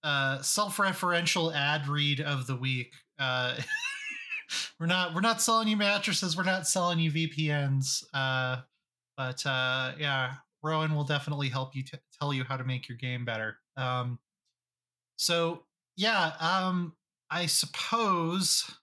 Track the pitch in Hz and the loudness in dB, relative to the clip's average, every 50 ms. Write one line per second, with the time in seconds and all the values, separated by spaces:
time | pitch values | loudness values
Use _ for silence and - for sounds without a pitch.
0 | - 151 143 139 135 135 135 139 139 - - - 208 202 - - 202 190 190 190 | 0 0 0 2 2 2 0 0 0 0 2 2 0 0 2 2 2 2 2 2
1 | - 180 175 170 175 160 - 185 165 165 160 147 139 147 151 156 143 139 147 147 | 0 2 2 2 2 2 2 2 2 2 2 2 2 2 2 0 0 0 0 2
2 | 147 147 143 131 147 147 147 135 127 117 135 123 127 131 131 127 123 - - - | 2 2 2 0 0 -2 -2 -2 -2 -2 -4 -2 -2 -2 -2 -2 -4 -8 -12 -20
3 | _ _ _ - 139 131 127 127 127 123 127 120 - - - - - - - - | _ _ _ -4 -2 0 0 0 0 -2 -2 -4 -4 -4 -6 -4 -4 -6 -8 -8
4 | - - 988 - - - - - - _ - - - - - _ 165 165 180 185 | -10 -10 -10 -10 -10 -10 -10 -10 -8 _ -6 -6 -6 -6 -8 _ 0 2 2 2
5 | 180 175 160 175 190 226 226 226 - - 226 226 226 214 214 208 208 202 202 208 | 2 0 0 2 2 2 4 4 4 4 4 4 4 2 2 2 4 4 2 2
6 | 202 - 185 - - 185 160 175 185 185 185 190 170 - - 185 175 175 175 165 | 2 0 0 0 0 0 0 0 2 2 2 2 2 0 2 2 2 2 2 2
7 | 165 160 147 160 160 160 156 147 156 151 147 147 143 139 135 135 135 131 - - | 2 2 2 2 0 0 0 0 0 2 2 2 2 2 2 2 2 0 -2 -4
8 | - - - 139 135 131 131 131 127 127 127 123 127 _ _ _ _ _ _ _ | -4 -4 -4 -2 0 0 0 0 0 0 -2 -4 -6 _ _ _ _ _ _ _
9 | _ _ _ - 135 127 127 131 - 143 135 131 127 127 127 131 131 127 131 147 | _ _ _ -6 -6 -6 -4 -4 -2 -2 0 0 2 2 0 0 0 -2 -4 -4
10 | 151 143 139 135 131 127 131 135 - _ _ _ - 151 160 156 160 156 156 147 | -2 0 0 0 0 -2 -4 -8 -16 _ _ _ -4 -2 0 0 0 2 0 0
11 | 147 135 151 143 143 - 147 143 143 135 117 135 135 131 - 135 131 - - 147 | 0 0 0 -2 0 -2 -4 -2 -2 -2 -2 -2 -4 -4 -6 -8 -10 -8 -12 -18
12 | _ _ _ - 147 143 143 131 131 117 135 127 127 131 127 127 - - 120 117 | _ _ _ -6 -4 -2 -2 -2 -2 -4 -4 -6 -4 -4 -4 -4 -6 -10 -12 -8
13 | - 127 123 123 120 120 117 110 110 110 107 _ _ _ _ - 131 127 127 127 | -6 -6 -4 -4 -4 -4 -2 -2 -4 -6 -6 _ _ _ _ -6 -4 -2 -2 -2
14 | 123 123 123 123 _ _ _ _ _ _ _ _ _ _ _ _ _ _ _ _ | -2 -4 -6 -8 _ _ _ _ _ _ _ _ _ _ _ _ _ _ _ _
15 | _ _ _ - - - 175 170 170 165 170 165 - _ _ _ _ _ _ - | _ _ _ -4 0 2 2 2 2 0 -2 -4 -10 _ _ _ _ _ _ 0
16 | 190 220 226 196 175 160 156 - 160 165 185 190 185 185 180 180 175 165 160 _ | 0 2 4 4 2 0 0 -2 0 2 2 2 2 2 0 0 -2 -4 -8 _
17 | _ _ _ _ _ _ 156 170 180 160 - - - - - - - - - 233 | _ _ _ _ _ _ -4 -4 -2 0 0 0 0 -2 -4 -8 -4 -2 0 2
18 | 233 208 185 175 165 165 170 190 190 - - - - - - - | 2 2 2 2 2 0 0 0 2 2 2 2 0 -2 -8 -18